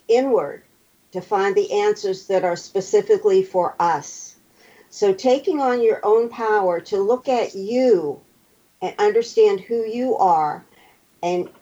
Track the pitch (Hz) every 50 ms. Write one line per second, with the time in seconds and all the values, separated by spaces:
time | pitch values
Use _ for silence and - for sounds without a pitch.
0 | _ - 226 254 269 269 240 185 147 143 - - _ _ _ _ _ _ _ _
1 | _ _ - 185 185 - - 381 392 403 392 - 392 - - 415 415 415 415 -
2 | - 196 190 190 - - 196 185 185 180 175 165 - - - 196 190 - - 208
3 | 202 - 214 190 - 208 190 190 185 - - 180 175 - - - 175 175 160 147
4 | 147 - - - - - - _ _ _ _ _ _ _ _ _ _ _ - -
5 | 208 196 190 - - 262 254 294 - 392 320 285 269 254 247 247 233 220 208 -
6 | - 208 220 226 233 233 233 240 226 220 214 208 190 180 175 165 - - 208 190
7 | 196 208 247 254 - 277 254 240 196 - - 196 190 208 240 254 262 254 214 175
8 | 156 143 135 - _ _ _ _ _ _ _ _ _ _ _ - 180 180 - -
9 | 208 208 208 233 233 - - 226 214 208 196 185 185 - 233 233 226 220 226 240
10 | 254 262 - - 185 185 165 156 151 147 - 180 - _ _ _ _ _ _ _
11 | _ _ _ - - 175 180 180 180 - - _